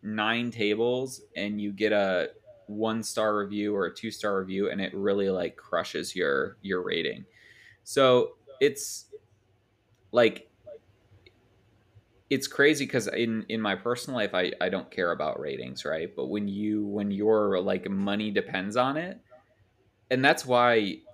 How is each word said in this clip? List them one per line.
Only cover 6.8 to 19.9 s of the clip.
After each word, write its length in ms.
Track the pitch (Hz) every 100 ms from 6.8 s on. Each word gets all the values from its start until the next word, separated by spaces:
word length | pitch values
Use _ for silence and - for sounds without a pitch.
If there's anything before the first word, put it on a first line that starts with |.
rating. 420 | 90 85 82 - - _ - - - -
So 540 | - - 131 123 113 - - -
it's, 460 | 143 139 - - - 415 - _ _ _ _ _ _ _ _
like, 380 | 120 117 - - _ - - _ _ _ - - _ _ _ _ _ _ - _ _ _
it's 180 | 135 -
crazy 400 | - 143 147 135
'cause 200 | 123 98
in, 380 | - 117 113 104
in 120 | 113
my 140 | 107 95
personal 420 | 120 120 - 127
life, 160 | 104
I, 200 | 92 90 -
I 80 | 90
don't 200 | 95 -
care 220 | - 87
about 280 | 85 76 -
ratings, 460 | 73 67 64 65 73
right? 280 | 80 82 -
But 120 | 65
when 200 | 104 104
you, 380 | 98 107 107 101
when 260 | 101 101
your, 480 | 98 107 110 104 92
like, 280 | 98 95 98
money 420 | 98 101 101 107
depends 440 | 101 - 92 98 113
on 220 | 131 147
it, 220 | 180 - _ - _ _ _ _ _